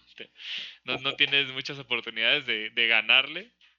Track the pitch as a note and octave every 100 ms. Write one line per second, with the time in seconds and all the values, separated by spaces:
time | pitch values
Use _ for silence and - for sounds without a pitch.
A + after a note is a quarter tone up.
0 | _ - - - - - - - B2 C3
1 | C3+ C3 C#3+ C#3 C3+ C3 C3+ C#3 B2 A#2+
2 | A#2 A2+ A#2 D3 B2+ A2 A2 A#2 A2+ A2+
3 | A2 B2+ C#3 D#3+ A3+ _ -